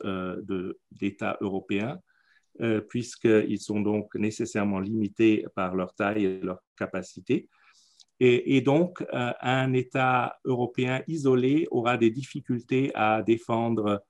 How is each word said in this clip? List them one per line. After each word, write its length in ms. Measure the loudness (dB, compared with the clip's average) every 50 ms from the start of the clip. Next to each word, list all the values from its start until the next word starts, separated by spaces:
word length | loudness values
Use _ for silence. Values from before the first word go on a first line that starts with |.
| -6
euh, 340 | -6 -4 -4 -4 -6 -8 -8 -6
de, 360 | -6 -4 -4 -4 -6 -10 -12 _ _
d'États 460 | -10 -6 -4 -4 -4 -4 -4 -6 -4 -4
européens, 580 | -4 -4 -4 -4 -4 -2 -2 -2 -2 -4 -6 -10 -14 _ _ _ _ _ _ _ _ _ -10 -4
euh, 180 | -2 0 0 -2
puisqu'ils 800 | -2 -4 -6 -6 -6 -6 -4 0 2 4 4 4 4 2 -2 -4
sont 220 | -4 -4 -4 -2
donc 320 | 0 0 0 -2 -4 -6 -6
nécessairement 680 | -4 -4 -4 -4 -4 -6 -4 -2 -2 -2 -2 -2 -2
limités 680 | -4 -4 -2 -2 -2 -2 2 4 4 4 4 4 0 -4 -6
par 180 | -4 -4 -2 -2
leur 220 | -4 -4 -4 -4
taille 300 | -4 -2 -2 0 0 0
et 140 | 0 -2 -2
leur 200 | -6 -6 -8 -8 _ _ _
capacité. 720 | -8 -8 -6 -6 -8 -8 -10 -14 -10 -4 -2 -2 -2 -2 _ _ _ _ _ _ _ _ _ _ _ _ _ _ 4
Et, 380 | 4 6 6 4 4 2 2
et 40 | 4
donc, 400 | 4 4 4 4 2 0 -2 -8 -10 -6 -4
euh, 180 | -4 -4 -4 -4 -4
un 320 | -2 0 0 2 2 2 0
État 640 | 0 0 -2 -2 0 2 2 2 2 0 -2 -6 -6 -4
européen 580 | -2 0 0 -2 -2 -2 -2 -2 -2 -2 -4 -4
isolé 600 | -6 -6 0 2 4 4 4 4 4 2 2 0 0
aura 260 | -2 0 2 2 2
des 140 | 4 4 2
difficultés 800 | 2 0 -6 -8 -10 -8 -6 -4 -4 -4 -2 -2 0 0 0 0 0
à 300 | 0 2 2 2 2 2
défendre 800 | 2 2 2 0 -2 -2 0 0 0 0 0 0 0 -2 -2 -4